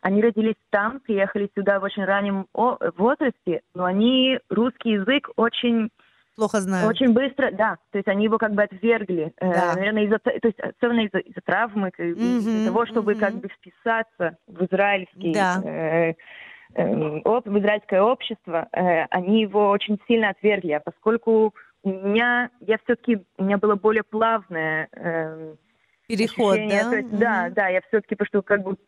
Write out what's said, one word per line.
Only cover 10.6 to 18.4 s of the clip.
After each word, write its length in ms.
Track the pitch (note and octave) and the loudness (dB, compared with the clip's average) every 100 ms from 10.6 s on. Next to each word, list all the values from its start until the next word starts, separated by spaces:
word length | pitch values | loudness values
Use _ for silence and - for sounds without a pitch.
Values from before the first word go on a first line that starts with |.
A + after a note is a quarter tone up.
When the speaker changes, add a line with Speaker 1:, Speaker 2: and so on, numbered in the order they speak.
Speaker 1:
особенно 420 | - - A#3+ A#3 | -10 -4 0 0
из-за, 160 | G#3 F#3 | 0 -4
из-за 200 | - - | -6 -12
травмы, 480 | - F#3 A3+ G#3 F#3+ | -4 -2 -2 -2 -4
к-, 80 | - | -4
из-за 560 | E3+ F3 A#3 B3 G#3+ A3 | -6 -2 0 0 0 0
Speaker 2:
Мгм, 0 | |
Speaker 1:
того, 240 | A3 A3+ A#3 | 0 0 0
чтобы 280 | A3+ G#3+ | -2 -2
Speaker 2:
мгм. 20 | G#3+ | 0
Speaker 1:
как 240 | G3+ G#3 | -2 -4
бы 80 | F#3+ | -12
вписаться 880 | - - _ A#3 A3+ A3+ _ E3+ - _ | -16 -20 _ -4 -4 -4 _ -6 -6 _
в 160 | F3 F3+ | -6 -2
израильский, 840 | F#3+ G3+ G3+ F#3 - E3+ E3+ F#3+ | 2 2 0 -4 -8 -2 0 2
Speaker 2:
Да. 120 | F#3 | 0
Speaker 1:
э, 500 | F#3 D#3 D#3+ E3 E3 D#3+ - - - - - | -4 -4 -2 0 0 -2 -12 -20 -20 -20 -14
э, 460 | - - C3 D#3 D3+ | -4 -2 0 -2 -2
об-, 220 | - A#3 A#3 | 0 0 0
в 100 | G3+ | 0
израильское 420 | G3+ G#3 - F#3+ | 0 -2 0 2
общество, 680 | G#3 C4 - A3 | 2 2 -4 -12